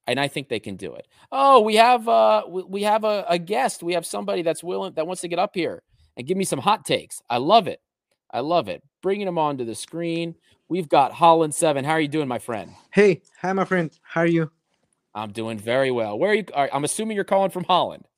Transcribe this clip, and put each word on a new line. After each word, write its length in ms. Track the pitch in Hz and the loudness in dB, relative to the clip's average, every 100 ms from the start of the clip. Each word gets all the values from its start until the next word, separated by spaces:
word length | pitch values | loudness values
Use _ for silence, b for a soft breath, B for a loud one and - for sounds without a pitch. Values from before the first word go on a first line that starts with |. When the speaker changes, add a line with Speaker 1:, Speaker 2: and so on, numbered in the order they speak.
| - | -6
Speaker 1:
And 120 | 127 | -2
I 100 | 139 | -2
think 200 | 160 135 | -4 -6
they 120 | 113 | -8
can 160 | 107 95 | -8 -12
do 180 | 90 | -12
it. 120 | 57 - b b | -14 -20 b b
Oh, 300 | 262 277 262 | 0 6 8
we 160 | 214 214 | 6 6
have, 320 | 226 247 226 | 6 6 4
uh, 360 | 226 220 214 - | 4 6 4 0
we, 140 | 175 | -10
we 200 | 185 190 | -8 -4
have 200 | 208 214 | 0 0
a, 220 | 214 208 170 | 0 -2 0
a 100 | 175 | -2
guest. 440 | 170 214 262 - | 0 -2 -2 -4
We 100 | 170 | -4
have 140 | 175 165 | -4 -4
somebody 340 | 202 202 196 | -8 -4 -4
that's 240 | 165 160 | -2 -4
willing, 300 | 170 190 190 | -6 -6 -6
that 120 | 160 160 | -6 -6
wants 140 | 185 | -6
to 80 | 175 | -6
get 100 | 170 | -2
up 160 | 208 | -2
here 280 | - 151 87 _ _ _ - | -2 -4 -6 _ _ _ -14
and 100 | 127 | -4
give 120 | 185 | -2
me 60 | |
some 160 | 190 151 | -2 -2
hot 260 | 113 - - | 0 -2 -2
takes. 340 | 127 76 - _ | -4 -4 -20 _
I 80 | 120 | -4
love 320 | 139 220 170 | 2 2 2
it. 140 | 87 _ _ _ _ _ | -8 _ _ _ _ _
I 100 | 117 | -8
love 280 | 135 175 113 | -2 -2 -2
it. 140 | 85 _ _ | -10 _ _
Bringing 240 | 180 202 202 | -6 -4 -4
him 120 | 170 | -2
onto 260 | 151 139 | -2 -2
the 100 | 117 | -8
screen. 600 | 110 - 160 170 165 170 170 _ _ _ | -10 -12 -8 -6 -4 -6 -10 _ _ _
We've 200 | 170 160 | -6 2
got 240 | - 160 | 4 4
Holland 420 | - 165 165 160 | 4 6 6 4
seven. 300 | 147 165 139 | 0 0 0
How 80 | 135 | 0
are 80 | 160 | 0
you 80 | 151 | 0
doing, 200 | 151 143 | -2 -4
my 100 | 120 | -6
friend? 340 | - 113 90 - _ | -6 -8 -8 -16 _
Speaker 2:
Hey. 320 | - 208 170 _ _ | 4 4 4 _ _
Hi, 120 | 180 | -4
my 120 | 190 | -2
friend. 260 | 180 185 160 _ | 0 -2 -2 _
How 200 | _ - | _ -2
are 40 | 170 | 2
you? 240 | 165 156 _ _ _ _ _ _ | 2 -2 _ _ _ _ _ _
Speaker 1:
I'm 180 | 104 110 | -12 -10
doing 260 | 104 110 113 | -8 -8 -8
very 320 | 104 123 135 | -2 0 2
well. 280 | 123 110 104 | 0 -2 -2
Where 120 | 180 | 0
are 40 | |
you? 100 | 208 170 | 0 0
Are, 140 | 143 139 | -2 -2
I'm 120 | 139 | 0
assuming 300 | 147 - 220 208 | -4 -4 -4 -4
you're 80 | |
calling 260 | 190 196 196 | 0 2 2
from 140 | 180 | -2
Holland. 400 | 180 180 123 80 - | 0 2 2 -6 -18